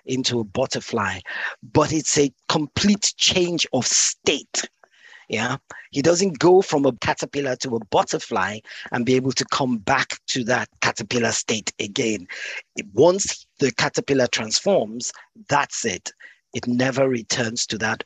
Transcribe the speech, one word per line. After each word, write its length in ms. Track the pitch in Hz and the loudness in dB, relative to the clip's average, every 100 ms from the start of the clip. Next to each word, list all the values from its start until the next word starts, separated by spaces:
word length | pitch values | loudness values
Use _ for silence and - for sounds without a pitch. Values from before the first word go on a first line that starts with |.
| - | -6
into 340 | 131 123 120 | -4 -2 -2
a 40 | |
butterfly, 720 | 107 123 131 123 - 117 98 92 - - - - - | -2 -4 -2 -4 -4 -4 -4 -6 -10 -8 -8 -10 0
but 200 | 147 147 | 2 2
it's 240 | 156 - 151 | 0 0 2
a 160 | 139 - - | 2 0 -4
complete 640 | 160 147 - 208 202 - - | -2 -2 0 2 2 0 0
change 500 | - 185 175 160 - | 2 2 2 0 0
of 140 | 127 - | 0 2
state. 800 | - - - - 151 - - - _ _ _ - - - | 2 0 0 -2 -2 -4 -6 -6 _ _ _ -20 -20 -8
Yeah, 280 | 107 120 135 - - - | -4 -2 -4 -10 -20 -6
he 120 | 143 | 0
doesn't 360 | 160 175 196 143 | 2 4 0 4
go 240 | 175 185 | 6 6
from 240 | 190 147 139 | 6 2 2
a 100 | 120 | 2
caterpillar 600 | - - 151 143 135 127 | -2 -2 -4 -4 -4 -4
to 200 | 135 113 | -4 -4
a 80 | 107 | 0
butterfly 760 | 165 - 156 - 110 101 110 - - - | 0 2 -4 -2 -2 -2 -4 -14 -16 -6
and 120 | 123 | -2
be 120 | 120 127 | 2 2
able 160 | 131 | 2
to 120 | - - | -2 -2
come 320 | - 127 117 | -2 0 0
back 400 | 101 131 - - - | 0 0 -2 -6 -6
to 160 | 135 | -4
that 240 | 113 120 104 _ | 0 0 -2 _
caterpillar 520 | 131 - 104 240 226 | -4 -4 -2 0 0
state 400 | - - 220 - - | -2 -2 -4 -4 -8
again. 480 | - - 113 101 87 - - - - - 107 | -6 -2 -2 -2 -8 -12 -12 -12 -12 -12 -2
Once 540 | 101 170 196 - - - - | 4 6 4 -2 -6 -14 -2
the 120 | 131 | -2
caterpillar 560 | - 147 - - 135 120 | 0 -2 -2 0 2 2
transforms, 840 | - 110 - 202 175 107 120 - - - - - | 0 -2 -2 2 2 0 -6 -10 -12 -20 -20 0
that's 360 | 143 139 - | 0 0 -4
it. 280 | 113 92 - - - _ _ | -4 -6 -10 -16 -20 _ _
It 140 | 120 123 | -6 -2
never 400 | 123 131 127 135 | 0 0 2 0
returns 580 | 120 107 135 113 120 - | 0 -4 -4 -2 -4 -6
to 120 | 107 | -4
that 260 | 107 107 | -4 -4